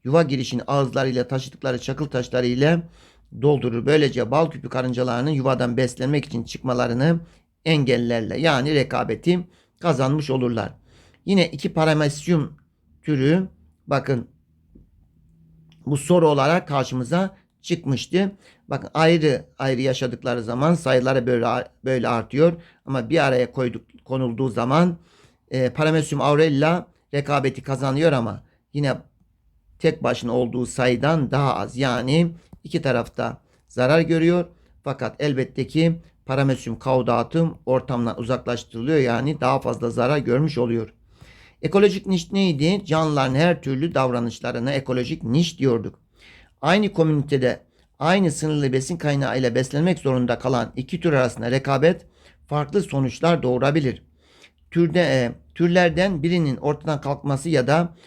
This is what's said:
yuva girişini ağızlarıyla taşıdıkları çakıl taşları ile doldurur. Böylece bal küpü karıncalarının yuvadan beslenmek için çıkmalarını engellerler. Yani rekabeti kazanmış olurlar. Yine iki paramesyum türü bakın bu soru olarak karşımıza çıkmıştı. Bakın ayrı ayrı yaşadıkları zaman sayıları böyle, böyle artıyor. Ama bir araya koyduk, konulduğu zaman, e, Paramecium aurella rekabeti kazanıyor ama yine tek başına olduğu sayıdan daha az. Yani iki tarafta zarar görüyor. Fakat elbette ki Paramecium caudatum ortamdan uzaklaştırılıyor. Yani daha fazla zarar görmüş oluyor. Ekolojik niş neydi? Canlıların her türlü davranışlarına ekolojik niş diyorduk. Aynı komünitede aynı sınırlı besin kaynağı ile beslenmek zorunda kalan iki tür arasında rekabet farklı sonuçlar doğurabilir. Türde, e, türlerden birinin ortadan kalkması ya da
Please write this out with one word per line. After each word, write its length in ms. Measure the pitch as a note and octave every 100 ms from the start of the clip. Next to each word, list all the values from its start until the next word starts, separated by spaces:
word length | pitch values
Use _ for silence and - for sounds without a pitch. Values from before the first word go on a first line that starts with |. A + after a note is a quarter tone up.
yuva 180 | B2 D#3
girişini 400 | D#3 C3+ B2+ B2
ağızlarıyla 680 | - C#3 C3 C3+ C3+ B2 A#2+
taşıdıkları 500 | C3 B2+ - C3+ B2
çakıl 280 | - C3+ D3
taşları 400 | B2+ B2 B2+ B2
ile 360 | B2 D3 E3+ E3+ - - _ _ A2+
doldurur. 440 | C#3 C#3+ A#2+ A#2 A#2
Böylece 440 | D3+ C#3+ A#2+ A2
bal 200 | C#3+ E3
küpü 180 | - B2+
karıncalarının 600 | C3 B2+ B2 B2+ A#2+ C#3+
yuvadan 460 | D3 C3 C3 B2 A#2+
beslenmek 480 | B2+ - C3 D3
için 200 | - A#2
çıkmalarını 760 | A#2 - C3 B2 B2 A#2+ D3 E3+ E3 _ _ _
engellerler. 720 | D#3+ D#3 C3 B2 A#2+ A#2 G#2 G2
Yani 380 | D#3+ C3+ C#3
rekabeti 680 | D3+ C3 B2 A#2 A2 E3+ F3+ F3 _ _ _
kazanmış 500 | E3+ C3 C3+ D3+ D3
olurlar. 420 | C3 B2 A2+ G2 - _ _ _ _
Yine 240 | - G3 E3
iki 240 | D3 F3+
paramesyum 840 | E3 D#3+ D#3 D3 C#3+ - E3+ B2+ - _ _ _ _
türü 460 | - C#3+ C3+ F3 F#3+ - _ _ -
bakın 420 | C#3 C3+ B2+ - _ _ _ _ - _ _ _ _ _ _ _ _ _ _ -
bu 100 | C#3+
soru 320 | C#3+ F3+ D#3+
olarak 400 | C#3+ C#3 F3 F3
karşımıza 680 | C#3+ B2+ B2+ A#2+ E3+ F#3+ - _ _
çıkmıştı. 720 | - E3+ C#3 C3 - F3 G3 G3 _ _ -
Bakın 220 | C#3 -
ayrı 500 | D3 D#3+ E3+ D3+ B2 - -
ayrı 220 | C3+ B2
yaşadıkları 640 | C3 B2+ B2+ - B2+ A#2+
zaman 320 | A2 A#2+ D3+
sayıları 520 | E3+ C#3 B2+ B2+ C3+ A#2+
böyle, 200 | B2 A#2 B2 - _
böyle 240 | C3 B2+ A#2
artıyor. 440 | A#2 A2 C3+ E3 E3+ - _ -
Ama 240 | C3+ A2+
bir 140 | D#3+ C#3
araya 260 | B2 B2
koyduk, 340 | - B2 G2+ - -
konulduğu 440 | - C3 B2+ A2+ C3
zaman, 500 | A#2 A#2+ D3+ F3+ E3+ _ _ _ _ -
e, 200 | C3 B2
Paramecium 500 | C#3 D#3 D#3+ D3+ C#3+
aurella 680 | C3+ D3 D#3+ C#3 D3+ F3 - _ _
rekabeti 480 | C#3+ C#3 C#3+ C3 C3
kazanıyor 500 | - C3 C#3+ C#3 D#3+
ama 300 | C3+ A2+ G2 - _ _
yine 220 | C#3+ C#3+ B2 - _ _ _ _ _ _ _
tek 240 | D#3+ D#3
başına 300 | B2+ A#2+ A#2+
olduğu 340 | A#2+ B2 B2 A#2+
sayıdan 640 | - B2+ A#2+ C#3 D#3+ B2+
daha 240 | C3+ C#3
az. 220 | - G2+ B2
Yani 580 | C3+ B2 B2 D#3 E3+ E3+ _ -
iki 180 | C#3+ E3
tarafta 580 | C#3+ A#2+ A2+ - A#2 - _ _ _
zarar 320 | - B2+ D#3+
görüyor. 440 | E3 E3 E3 F3 E3+ _ _ _
Fakat 320 | C#3+ C3 A2+ -
elbette 480 | D3 C3 B2+ - B2+
ki 340 | D#3 E3 E3 - _ -
Paramecium 520 | C3 C#3 C3 - A2+
caudatum 760 | C3+ C3 A#2 A#2 A#2 E3 E3 - -
ortamdan 540 | B2+ B2+ B2 A#2 -
uzaklaştırılıyor. 800 | A2+ B2 B2 A#2+ - A#2 B2 D#3
Yani 420 | B2 A#2 C3+ D3+
daha 200 | B2+ C3+
fazla 300 | B2 A#2+ B2
zarar 280 | A2+ B2 D3
görmüş 400 | A#2+ B2+ D#3 C#3+
oluyor. 360 | A#2+ A#2 A2 _ _ _ - - - _
Ekolojik 440 | D#3 G3 G#3 G3 -
niş 260 | F#3 E3+
neydi? 520 | G3 F#3+ C#3+ D#3 G3+
Canlıların 500 | - D#3+ D#3+ D3 C3
her 280 | C3 F3 E3+
türlü 320 | C3+ C3 E3
davranışlarına 800 | C#3+ C3 A#2+ A#2 A2+ B2 A#2+ B2
ekolojik 500 | C3+ - B2+ B2 D#3+
niş 360 | A2+ C#3 E3+ -
diyorduk. 400 | C3+ A#2 F#2+ - _ _ - - _ _
Aynı 300 | C#3+ G3 G#3
komünitede 680 | - D#3+ D3+ D3 C#3 B2+ - _ _ _ -
aynı 320 | D3+ G3 F3+
sınırlı 420 | C#3+ D#3 D3+ C#3
besin 240 | C3 C3 E3+
kaynağı 420 | D3+ C#3+ C3 A#2
ile 160 | B2
beslenmek 440 | A#2+ C3 C#3+ F3 E3
zorunda 400 | C#3 B2+ B2 A#2
kalan 340 | B2+ B2+ A2+ -
iki 240 | C3 E3+
tür 120 | E3+
arasında 380 | C#3+ B2+ A2+ A#2
rekabet 560 | C3 C#3 C3+ D#3 E3 - _ _ _ -
farklı 360 | D3 C#3+ G3+
sonuçlar 600 | - C#3 C3 - E3 E3+
doğurabilir. 600 | B2+ B2 C3+ D3+ C3+ - _ _ _ _ _ _ _
Türde, 300 | E3+ E3+ E3+
e, 320 | D#3+ C3+ A#2+ - _
türlerden 680 | - F3 F3+ F3+ D#3 F#3+ E3+
birinin 340 | E3 F3 D3+ B2
ortadan 440 | C#3+ D3 D#3+ C#3+
kalkması 480 | C#3 C#3+ C#3 C#3 F3
ya 180 | D3 B2
da 280 | D#3 F3 -